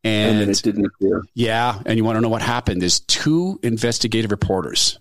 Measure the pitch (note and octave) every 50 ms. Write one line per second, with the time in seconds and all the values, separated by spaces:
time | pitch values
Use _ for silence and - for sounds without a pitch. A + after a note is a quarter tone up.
0 | - A2+ A2 G#2+ G#2+ A2 A2 G#2+ G#2 G2+ G2 - - A2+ G2+ G#2 G2+ G2 _ _
1 | G2 F#2+ F#2+ F#2 F2+ - _ A#2 A#2 A2 A2+ A#2 A#2+ B2 A#2 G2 - - A2 A2+
2 | A2 A2+ A2+ A2 A#2+ A2+ A2+ A2 - A#2+ A#2 B2 - - G2+ F2+ F2+ F2 - -
3 | - - - - - D3+ D#3 E3+ F3+ F#3+ G3 - - A#2+ A#2 A2 A#2 A#2+ A#2 -
4 | - A#2 A2 A2+ A2+ G#2 G2+ G2 - - G2 F#2+ D#2+ B1 - - - - - -